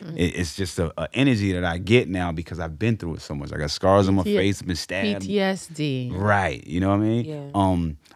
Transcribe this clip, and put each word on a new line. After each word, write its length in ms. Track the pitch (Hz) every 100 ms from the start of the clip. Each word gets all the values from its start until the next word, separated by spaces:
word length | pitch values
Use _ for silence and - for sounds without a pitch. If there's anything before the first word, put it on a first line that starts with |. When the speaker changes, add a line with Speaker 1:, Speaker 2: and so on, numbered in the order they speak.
Speaker 1:
Mm. 140 | 170 165
Speaker 2:
It, 180 | 85 76
it's 200 | 85 -
just 220 | 92 -
a, 140 | 85 -
a 60 | 80
energy 400 | 117 139 110 101
that 100 | 90
I 140 | 90 85
get 320 | 95 120 76
now 220 | 92 87
because 260 | 82 78 82
I've 180 | 82 76
been 200 | 110 107
through 180 | 85 78
it 60 |
so 140 | - 73
much. 180 | 73
I 40 | 76
got 140 | 76
scars 360 | - 95 98 95
on 60 | 98
my 80 |
Speaker 1:
P 80 | 92
T 60 | 104
Speaker 2:
face, 240 | 98 98
been 140 | 85 87
stabbed. 460 | - 90 208 202
Speaker 1:
P 60 | 190
T 120 | 202
S 280 | 190 190 -
D. 440 | 151 151 131 123
Speaker 2:
Right, 520 | 90 104 101 90 65 -
you 120 | 82
know 80 | 95
what 60 | 101
I 40 |
mean? 260 | 107 117 139
Speaker 3:
Yeah. 240 | 151 143
Speaker 2:
Um, 440 | 101 98 87 82 73 _